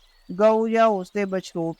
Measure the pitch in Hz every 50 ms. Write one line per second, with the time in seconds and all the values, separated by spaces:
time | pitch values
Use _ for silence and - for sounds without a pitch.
0 | _ _ _ _ _ - 180 180 214 220 220 220 226 226 226 226 226 226 208 185
1 | 180 - - 208 202 190 190 185 - - - 175 165 165 180